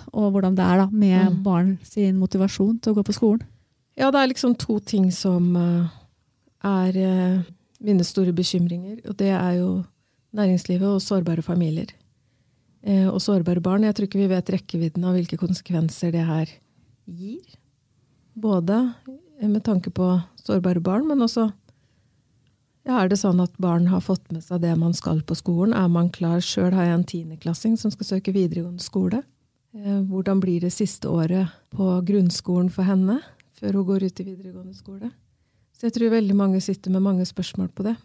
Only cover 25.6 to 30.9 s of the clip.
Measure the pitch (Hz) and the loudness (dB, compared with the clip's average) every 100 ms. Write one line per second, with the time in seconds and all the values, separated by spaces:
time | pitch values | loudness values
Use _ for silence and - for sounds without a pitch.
25.6 | 202 226 180 170 175 - 170 170 175 - | 2 2 2 2 0 0 -2 0 -2 0
26.6 | 180 185 175 170 175 170 165 156 170 170 | 0 2 2 0 -2 -6 -10 -10 -6 -4
27.6 | 220 226 214 - 202 190 196 190 175 170 | 0 0 -2 -4 -4 -4 -2 0 0 -2
28.6 | 170 175 - 190 185 220 - _ _ _ | -6 -10 -6 -2 -2 -2 -6 _ _ _
29.6 | _ 220 202 202 190 190 185 196 185 175 | _ -10 -4 -2 -2 -2 0 0 0 0
30.6 | 175 - 202 | -2 -2 -4